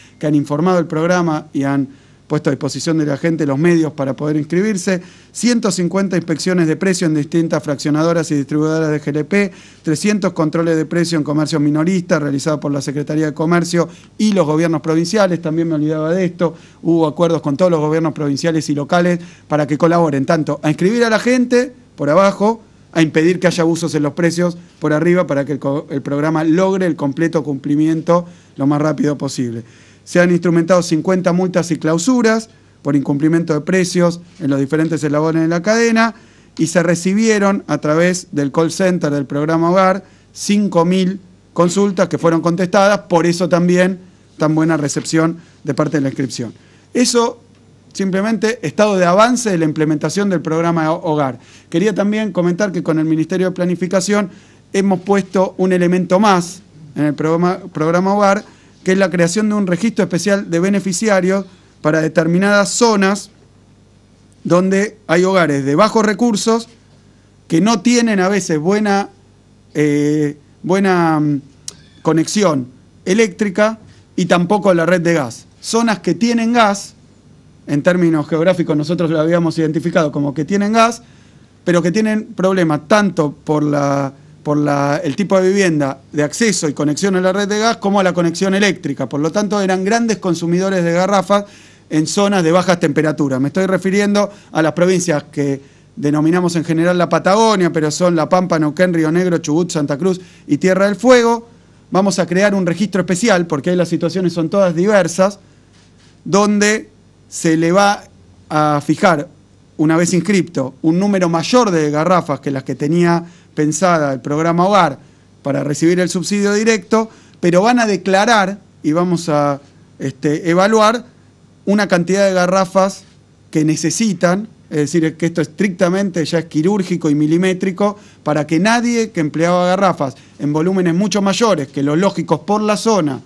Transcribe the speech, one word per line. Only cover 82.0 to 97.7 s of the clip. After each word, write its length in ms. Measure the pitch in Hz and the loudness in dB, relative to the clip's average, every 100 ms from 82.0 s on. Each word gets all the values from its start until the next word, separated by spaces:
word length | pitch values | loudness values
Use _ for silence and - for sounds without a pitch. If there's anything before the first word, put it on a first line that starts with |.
| 220 214 214 185 | 0 -2 -4 -2
problemas 520 | 185 190 160 147 - | 0 2 0 -2 2
tanto 440 | 214 196 - 151 - | 2 2 0 -4 -4
por 180 | - 151 | -4 0
la, 500 | 147 147 143 139 139 - - - | 0 0 0 -2 -4 -10 -20 -12
por 140 | 151 147 | -4 0
la, 420 | 147 143 143 170 | 0 0 0 -2
el 120 | 165 131 | -4 -4
tipo 240 | 185 190 | 0 2
de 80 | 185 | 2
vivienda 540 | 196 185 151 135 - - | 2 2 0 -2 -6 -8
de 120 | 147 | -4
acceso 440 | 143 - 233 170 156 | -4 0 0 0 -4
y 60 | |
conexión 420 | 131 151 143 202 185 | -2 -4 -2 -2 0
a 60 | |
la 100 | 185 | 0
red 160 | 196 202 | 0 -2
de 120 | 208 | 0
gas 180 | 226 226 | 0 0
como 220 | 196 202 | 0 2
a 40 | |
la 100 | 185 | 0
conexión 420 | 170 170 165 190 196 | 0 -2 0 -2 2
eléctrica. 520 | 202 - 143 139 131 | 0 0 -6 -6 -6
Por 120 | 143 | -2
lo 120 | 160 | -2
tanto, 300 | 208 208 208 | -2 -2 -2
eran 220 | 190 190 | 0 -2
grandes 340 | 190 233 233 208 | 0 0 0 -2
consumidores 640 | 185 170 170 175 190 185 | -2 -2 0 0 0 0
de 80 | 170 | 0
garrafas 540 | 170 190 196 180 202 202 - - - - | 0 2 0 2 0 -2 -18 -20 -20 -4
en 160 | 156 160 | -2 0
zonas 360 | 202 202 196 | 0 2 2
de 80 | 160 | 2
bajas 280 | 180 175 170 | 2 2 0
temperaturas. 600 | 160 151 151 151 143 131 | 0 0 -2 -2 -2 0
Me 100 | 139 | -2
estoy 180 | 185 190 | -2 0
refiriendo 640 | 185 190 202 202 202 202 - - | 0 0 0 2 0 -2 -6 -6
a 100 | 156 | -2
las 100 | 156 | 0
provincias 520 | 170 180 185 175 147 - | 2 0 2 0 -4 -4
que 360 | 147 143 135 - _ _ - | -4 -4 -4 -10 _ _ -6
denominamos 600 | 147 151 160 180 175 170 | -2 0 0 0 0 -2
en 100 | 160 | -2
general 320 | 160 170 180 | 0 0 0
la 120 | 170 | 0
Patagonia, 640 | 160 175 208 226 202 170 | 0 2 2 2 2 0